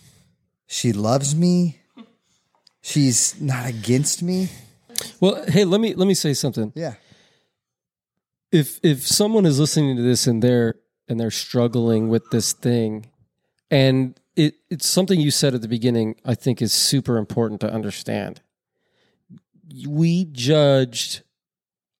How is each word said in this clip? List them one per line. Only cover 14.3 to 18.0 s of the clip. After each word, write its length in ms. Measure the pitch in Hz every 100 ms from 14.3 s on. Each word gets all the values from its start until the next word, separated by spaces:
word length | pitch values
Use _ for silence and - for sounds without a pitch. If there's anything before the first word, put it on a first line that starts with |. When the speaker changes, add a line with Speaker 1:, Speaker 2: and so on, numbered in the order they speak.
| -
Speaker 2:
it, 200 | 156 - _
it's 180 | 165 -
something 320 | 180 190 180
you 120 | 147
said 220 | - 143 123
at 60 |
the 60 | 110
beginning, 480 | 117 123 117 110 - -
I 100 | 110
think 260 | 135 117
is 120 | 113
super 440 | - - 139 127 117
important 440 | 104 - 113 104
to 100 | 107
understand. 720 | 110 104 -